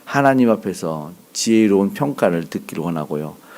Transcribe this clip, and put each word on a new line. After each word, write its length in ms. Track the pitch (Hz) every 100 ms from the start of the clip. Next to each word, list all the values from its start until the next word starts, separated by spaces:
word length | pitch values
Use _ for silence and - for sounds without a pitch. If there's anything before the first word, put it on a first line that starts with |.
하나님 460 | - 143 139 131 117
앞에서 640 | 107 101 90 85 78 76 90 _
지혜로운 600 | - 113 113 107 98 98
평가를 560 | 101 143 135 98 85 80
듣기를 340 | - - -
원하고요. 540 | 82 82 73 76 78 - -